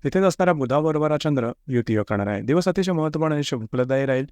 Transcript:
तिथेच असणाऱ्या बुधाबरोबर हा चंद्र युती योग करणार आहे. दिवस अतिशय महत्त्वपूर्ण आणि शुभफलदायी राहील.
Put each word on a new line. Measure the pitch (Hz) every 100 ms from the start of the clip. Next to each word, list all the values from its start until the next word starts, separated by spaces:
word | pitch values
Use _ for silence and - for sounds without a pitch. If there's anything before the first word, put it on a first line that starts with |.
तिथेच | 151 180
असणाऱ्या | 190 165 180
बुधाबरोबर | 165 131 139 156 151 151
हा | 151
चंद्र | 156 143 117 - -
युती | 123 113
योग | 110 104
करणार | 101 101
आहे. | 101
दिवस | 107 156 180
अतिशय | 180 190
महत्त्वपूर्ण | 170 156 151 156
आणि | 151
शुभफलदायी | 143 131 110 131 127 135 135
राहील. | 131 135